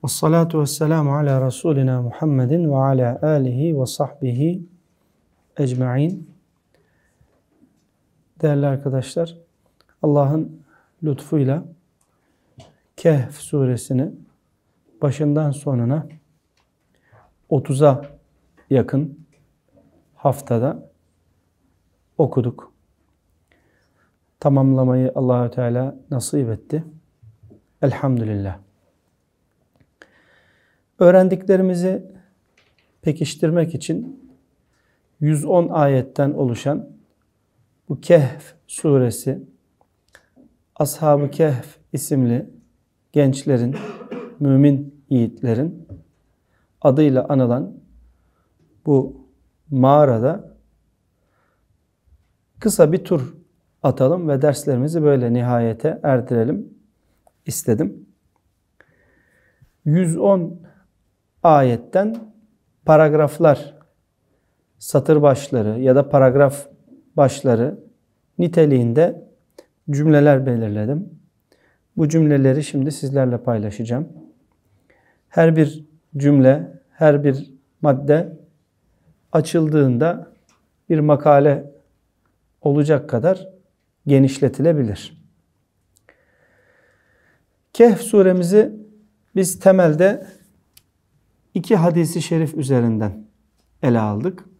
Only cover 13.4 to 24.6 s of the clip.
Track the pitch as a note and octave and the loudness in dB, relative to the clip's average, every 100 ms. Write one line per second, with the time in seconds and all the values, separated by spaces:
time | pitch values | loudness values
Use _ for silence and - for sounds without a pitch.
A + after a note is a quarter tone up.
13.4 | - D3 C3 A#2+ - C3 D3+ - - _ | -8 -2 -2 -2 -4 -4 -4 -8 -20 _
14.4 | _ _ _ _ _ _ D3 C3+ D3+ D3 | _ _ _ _ _ _ -4 -2 -2 0
15.4 | D3+ C#3 - B2+ A#2 D3 E3 - _ _ | -2 -4 -6 -4 -2 -4 -6 -18 _ _
16.4 | _ _ _ _ _ _ _ _ _ _ | _ _ _ _ _ _ _ _ _ _
17.4 | _ D3 - C3+ D3+ C3+ - - _ _ | _ -4 -2 2 4 2 -6 -20 _ _
18.4 | _ _ _ C3 A#2+ C3+ D#3 - - _ | _ _ _ 0 0 -4 -6 -10 -20 _
19.4 | _ _ _ _ _ _ _ _ D3 B2+ | _ _ _ _ _ _ _ _ -4 -4
20.4 | - A#2 B2+ - - _ _ _ _ _ | -4 -4 -4 -6 -16 _ _ _ _ _
21.4 | _ _ _ _ _ _ _ _ C#3 - | _ _ _ _ _ _ _ _ -2 0
22.4 | A#2+ - - _ _ _ _ _ _ _ | -4 -8 -20 _ _ _ _ _ _ _
23.4 | _ _ _ _ _ _ _ _ _ _ | _ _ _ _ _ _ _ _ _ _
24.4 | D3+ C#3 | 0 2